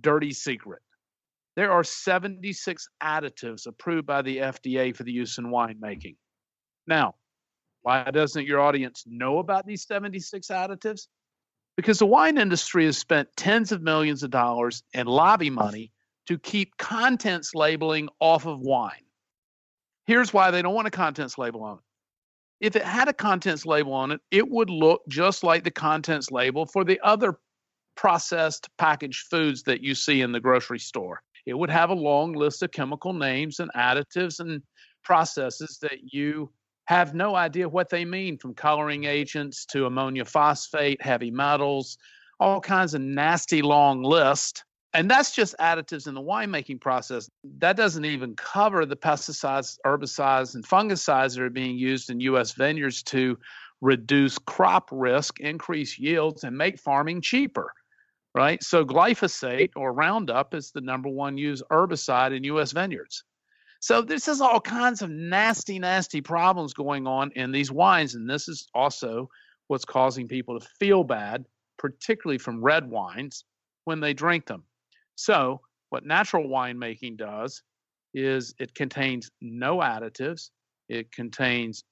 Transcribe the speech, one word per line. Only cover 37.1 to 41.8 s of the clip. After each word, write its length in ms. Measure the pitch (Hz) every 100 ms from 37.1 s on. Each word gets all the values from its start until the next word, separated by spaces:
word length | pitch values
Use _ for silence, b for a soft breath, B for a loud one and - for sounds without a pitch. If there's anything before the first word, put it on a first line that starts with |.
no 200 | 165 202
idea 340 | 185 165 165 180
what 220 | 170 175
they 140 | 170
mean, 340 | 170 185 190 143
from 160 | 131
coloring 500 | 113 151 151 151 147
agents 600 | 147 147 143 151 143 127 -
to 200 | 139 127
ammonia 380 | 127 135 131
phosphate, 800 | 120 156 147 147 - 151 143 139
heavy 280 | 139 120 120
metals, 680 | 123 143 147 143 139